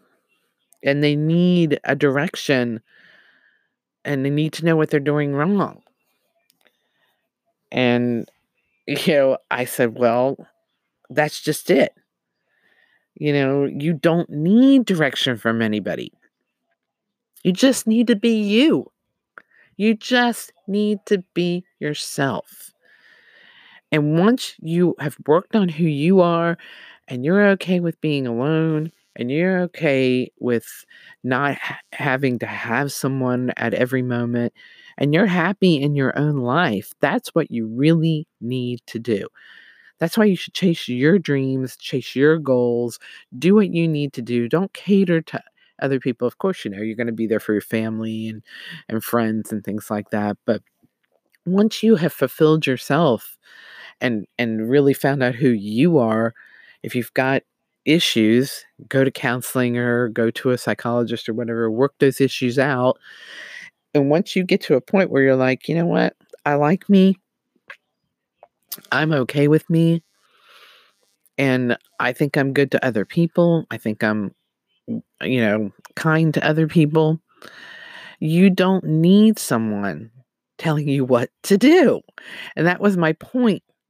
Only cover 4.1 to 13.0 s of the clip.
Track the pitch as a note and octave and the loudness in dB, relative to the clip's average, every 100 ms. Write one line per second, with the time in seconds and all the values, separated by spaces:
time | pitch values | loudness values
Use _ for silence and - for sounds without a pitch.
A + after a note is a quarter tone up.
4.1 | C#3 C#3 D3 D#3 - E3 D#3+ D#3 D3+ C#3+ | -4 -2 -2 -2 -2 0 2 2 0 0
5.1 | D3 C#3+ C#3 E3 G3+ C#3 - _ _ _ | -2 -2 -2 0 0 -2 -8 _ _ _
6.1 | _ _ _ _ _ _ _ _ _ _ | _ _ _ _ _ _ _ _ _ _
7.1 | _ _ _ _ _ - - B2 A#2+ A#2+ | _ _ _ _ _ -8 0 2 2 0
8.1 | A#2 - _ _ _ _ _ - C#3+ F3+ | -2 -6 _ _ _ _ _ -8 -4 2
9.1 | D3 C3+ B2+ - B2 B2 - A#2+ A#2 A#2+ | 4 2 0 -4 -6 -4 -2 -2 0 0
10.1 | A#2+ C3 - - _ _ _ _ _ - | 2 0 -4 -12 _ _ _ _ _ -6
11.1 | C3 D3+ - - D3+ - G#3+ - - _ | -2 -2 -2 -6 -4 0 2 2 -4 _
12.1 | _ _ _ _ _ _ _ _ _ | _ _ _ _ _ _ _ _ _